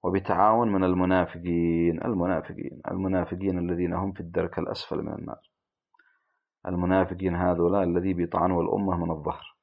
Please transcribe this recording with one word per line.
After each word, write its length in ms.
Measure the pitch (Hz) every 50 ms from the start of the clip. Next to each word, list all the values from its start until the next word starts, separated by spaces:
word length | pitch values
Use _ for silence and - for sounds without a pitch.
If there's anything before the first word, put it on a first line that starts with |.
وبتعاون 680 | - 92 92 98 95 - 101 87 98 107 110 117 120 113
من 120 | 101 95 95
المنافقين، 1200 | 92 92 90 90 90 92 92 87 85 - 85 85 87 85 85 85 85 82 82 85 85 82 80 -
المنافقين، 760 | - 113 92 85 90 95 78 - - - - - - - - - -
المنافقين 680 | 92 92 95 92 95 92 85 - 90 90 95 98 92 90
الذين 340 | 87 87 87 85 90 87
هم 200 | 85 87 95 98
في 80 | 92 -
الدرك 380 | 87 85 85 87 87 90 - -
الأسفل 440 | - - - - - - - 73
من 100 | 73 73
النار. 280 | - - - - - - _ _ _ _ _ _ _ _ _ _ _ _ _ _ _ _ _ _ _ _ _ _ _ _ _
المنافقين 720 | 92 90 87 90 90 92 95 92 90 95 90 95 92 87
هذولا 460 | 85 90 90 87 85 87 87 95 101
الذي 320 | 92 87 85 90 90 98 92
بيطعنوا 480 | 87 87 85 - 90 85 92 92 87
الأمة 340 | 85 - - 101 101 95 90
من 140 | 87 85 85
الظهر. 480 | 80 78 73 - - - - - _ _